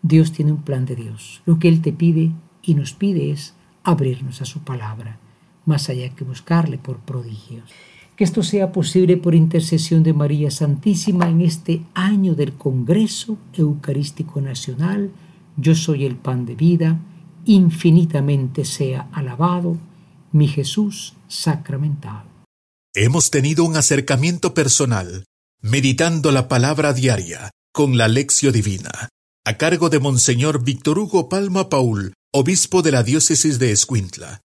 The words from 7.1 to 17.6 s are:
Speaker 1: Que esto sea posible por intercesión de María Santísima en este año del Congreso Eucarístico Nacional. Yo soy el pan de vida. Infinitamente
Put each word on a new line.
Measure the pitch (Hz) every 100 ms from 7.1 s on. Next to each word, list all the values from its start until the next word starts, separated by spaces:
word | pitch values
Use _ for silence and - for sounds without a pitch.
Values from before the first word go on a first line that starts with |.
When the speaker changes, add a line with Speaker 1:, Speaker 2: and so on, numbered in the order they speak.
| 127 117 107 - 117 - - - - -
Speaker 1:
Que | -
esto | 185 190
sea | 170 202 185
posible | 190 - 185 180 180
por | 175
intercesión | 165 160 170 160 165 - 165
de | 160
María | 147 147 147 147
Santísima | 135 151 139 214 180 - 180 175
en | 165
este | 175 - - 165 165
año | - 185 208 190 165
del | 147
Congreso | - - 131 120 175 214 - - 214 -
Eucarístico | - 156 147 - 143 143 - 151 143
Nacional. | 135 127 - 127 170 202 202 - - - _ -
Yo | 160
soy | 160 160 143
el | 135
pan | 123 - 127 120
de |
vida. | 117 160 170 160 160 - - - -
Infinitamente | - 202